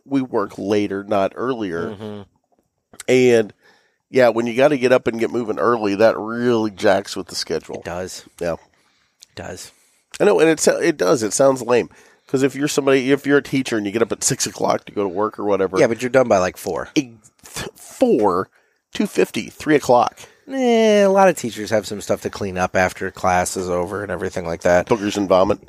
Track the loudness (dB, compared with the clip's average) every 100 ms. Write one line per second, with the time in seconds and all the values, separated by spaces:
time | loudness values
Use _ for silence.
0 | -4 -4 -2 -4 -4 -6 -2 0 0 -4
1 | -2 0 0 -2 -6 -4 -6 -6 -8 -10
2 | -14 -14 -18 _ _ _ _ _ _ -10
3 | 0 4 6 4 2 -6 _ _ _ _
4 | _ 2 4 2 -2 2 2 2 2 2
5 | 2 -2 -2 -2 -4 -2 0 0 0 2
6 | 2 2 -4 -4 0 0 0 0 2 2
7 | 0 -10 -10 -10 -6 -6 -8 -14 -10 -10
8 | -10 -14 -18 -8 -6 -6 _ _ _ _
9 | _ _ _ -16 -14 -14 -18 _ _ _
10 | _ 0 2 4 4 2 0 0 0 0
11 | 0 0 0 2 2 2 0 0 0 _
12 | _ _ _ 0 0 -2 -4 -2 2 2
13 | 2 0 2 0 0 -4 -2 -4 -2 -2
14 | -2 -2 -4 -2 -6 -4 -2 -2 -4 -6
15 | -4 -2 -4 -4 -2 0 0 2 0 0
16 | 0 2 4 2 0 -4 -8 -8 -4 -4
17 | -4 -8 _ _ -18 -14 -14 -16 -10 0
18 | 2 4 2 0 -4 _ _ _ _ -4
19 | -2 0 -2 -2 -10 -6 0 2 4 4
20 | 2 -4 -20 _ -10 -2 2 4 4 4
21 | 4 4 4 2 -4 -8 -2 -2 -2 -8
22 | -4 -4 -6 -8 -8 -4 -2 0 0 -2
23 | -10 -4 0 0 0 -4 -4 -4 -4 -8
24 | -8 -8 -6 -6 -8 -2 2 2 2 0
25 | -2 -2 2 4 4 0